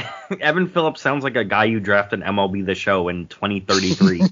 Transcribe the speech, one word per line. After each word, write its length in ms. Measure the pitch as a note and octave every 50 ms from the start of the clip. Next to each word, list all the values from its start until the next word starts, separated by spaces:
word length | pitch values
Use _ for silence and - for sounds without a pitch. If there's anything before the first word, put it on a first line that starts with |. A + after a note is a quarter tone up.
| A#2+ - - -
<laughs> 200 | - - G3 -
Evan 280 | C#3+ D3+ D#3 F3+ F#3 F3+
Phillips 320 | - F3 D#3+ D#3 D3 -
sounds 240 | - C3+ C#3+ C#3+ C3
like 100 | C3+ A#2
a 80 | B2 G#2+
guy 220 | F#2 G#2 G#2+ -
you 160 | A2+ A2+ A2
draft 320 | F#2+ G#2 G2+ G2+ G2+ G2+ -
in 100 | G2 D#2
M 160 | F#2+ G2 G2+
L 80 | G2
B 160 | F#2+ F#2+ G2 F#2+
The 140 | F#2+ F#2
Show 320 | - - G2+ G2 F#2 F2 F2
in 180 | F2 F2 E2+
twenty 320 | - - - G#2+ G2+ G2+ G2
thirty-three, 640 | F#2+ - G2 F#2+ F#2+ F#2 - - - - F2+ A#2+ F#3+ F#3